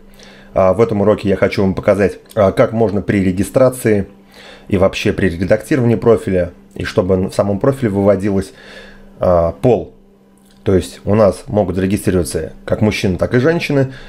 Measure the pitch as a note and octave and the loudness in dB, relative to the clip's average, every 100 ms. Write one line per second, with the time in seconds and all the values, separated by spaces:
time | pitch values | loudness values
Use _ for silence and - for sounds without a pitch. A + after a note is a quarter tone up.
0 | - - - - - - F#2+ F#2+ A2+ G#2 | -20 -20 -20 -20 -6 0 2 2 0 2
1 | G2+ G2 G2 F#2+ G2 - G2 F2+ - G2 | 2 2 0 0 0 0 -2 0 0 2
2 | F#2+ - - - G2 F#2 A#2 A2+ A2 G2 | 0 -2 -8 0 0 2 0 2 0 -2
3 | - G#2 F#2+ F2+ F#2+ - B2+ B2+ A#2 G#2 | -2 0 0 0 0 2 2 2 0 0
4 | F#2+ - - - - - - G2 F#2 - | -2 -12 -20 -20 -20 -20 -4 0 0 0
5 | G#2+ - F#2+ E2 F#2 G#2+ - D3 A#2+ G#2+ | -2 0 -2 0 0 -2 0 0 2 2
6 | - - - F#2 F2 - - - F2+ - | 2 0 0 -2 -2 -8 -18 -12 -6 -2
7 | F#2 F#2 F#2+ - G2+ G2 C3+ C3 A#2 G2 | 0 0 -2 -2 -2 0 0 0 -2 2
8 | G2+ G2 G2+ G2 - - - - - - | 2 2 0 -2 -4 -10 -20 -20 -20 -20
9 | - - G2+ F2 E2+ - B2+ G#2+ D#2+ - | -20 -4 2 2 0 0 0 0 -2 -18
10 | _ _ _ _ _ _ - F#2+ E2 - | _ _ _ _ _ _ 0 0 0 -8
11 | - G#2+ G#2 F2+ - G2+ F#2 F2+ F#2+ G2 | -2 2 2 0 -4 -2 0 0 -2 -2
12 | G#2 F2+ E2+ E2 D2+ - - - G#2+ - | 0 0 -2 -6 -8 -10 -6 0 0 0
13 | G#2+ E2+ F2+ B2 C#3+ E3+ - C#3+ C3 - | -2 -2 -2 0 2 0 0 -2 -2 -6